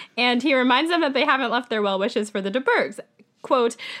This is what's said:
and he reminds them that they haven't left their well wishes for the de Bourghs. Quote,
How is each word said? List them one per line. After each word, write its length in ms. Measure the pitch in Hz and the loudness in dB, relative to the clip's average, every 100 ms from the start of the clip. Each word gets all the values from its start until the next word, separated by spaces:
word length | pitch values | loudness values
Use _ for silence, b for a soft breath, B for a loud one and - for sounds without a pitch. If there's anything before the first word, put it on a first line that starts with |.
| B - | B -2
and 260 | 247 247 | 0 2
he 100 | 277 | 2
reminds 380 | 262 254 247 320 | 2 4 2 2
them 80 | 339 | 0
that 140 | 302 | 0
they 100 | 269 | 0
haven't 280 | 294 269 240 | 2 2 0
left 180 | 240 247 | -2 -2
their 120 | 220 | -2
well 160 | 208 190 | 0 0
wishes 320 | 196 254 214 | -2 -2 -4
for 120 | 202 | -4
the 100 | 196 | -4
de 80 | 233 | -2
Bourghs. 400 | 277 466 135 - - _ _ _ | 0 0 0 -6 -18 _ _ _
Quote, 340 | - 269 233 - B B | 0 2 2 -2 B B